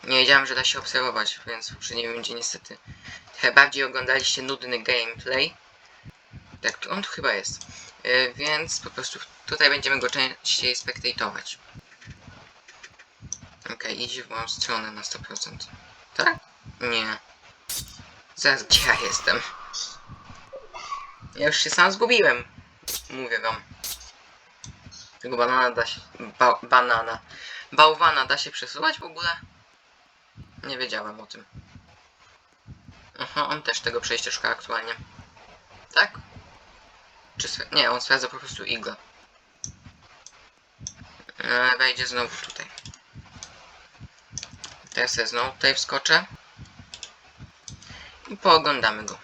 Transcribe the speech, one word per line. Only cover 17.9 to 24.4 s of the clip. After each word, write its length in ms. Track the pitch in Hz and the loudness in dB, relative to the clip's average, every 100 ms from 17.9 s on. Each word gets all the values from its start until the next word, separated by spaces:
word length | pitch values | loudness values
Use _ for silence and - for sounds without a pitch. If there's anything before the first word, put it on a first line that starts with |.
| - - - - - | -18 -20 -20 -20 0
Zaraz, 260 | 143 135 | 2 2
gdzie 240 | - - - | 2 2 4
ja 80 | |
jestem? 460 | 110 110 - - 87 - - - - - - - - - - - 554 - - - 1077 - - - | 2 2 0 0 0 -2 -12 -12 -10 -10 -12 -18 -20 -18 -20 -16 -18 -16 -16 -10 -10 -10 -18 -18
Ja 120 | - - | 0 0
już 100 | - | 2
się 140 | 156 | 0
sam 220 | - 180 | 6 4
zgubiłem. 520 | 196 233 240 170 123 120 - - _ - - - | 6 4 6 6 4 -2 -18 -20 _ -8 -8 -8
Mówię 300 | 131 123 113 | -10 -4 -2
wam. 220 | 113 110 - - - - - - - - | -2 -4 -10 -12 -10 -10 -14 -20 -20 -20